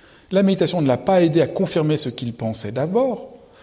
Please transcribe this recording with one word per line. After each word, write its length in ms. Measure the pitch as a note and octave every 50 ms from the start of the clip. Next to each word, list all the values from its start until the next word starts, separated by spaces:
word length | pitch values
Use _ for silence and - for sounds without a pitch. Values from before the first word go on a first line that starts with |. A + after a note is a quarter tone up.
| _ - - - _ -
La 140 | F3+ F#3+ G3+
méditation 360 | F#3+ F#3+ - F3+ - F3 F3+
ne 60 | D3+
l'a 100 | C3+ B2+
pas 240 | A#2+ - - F#3+ F#3
aidé 200 | F3 E3 D3+ E3
à 80 | C#3+ -
confirmer 480 | - - F#3+ - - E3+ D#3 D#3 D3+
ce 120 | C#3+ - B2+
qu'il 240 | A#2 - B2 A#2+
pensait 380 | A#2 - A#2 A2 G#2+ - - G#2
d'abord, 600 | A2 B2+ C#3 E3 F#3+ A#3 C4 C4 A3 - - - - - - - _ -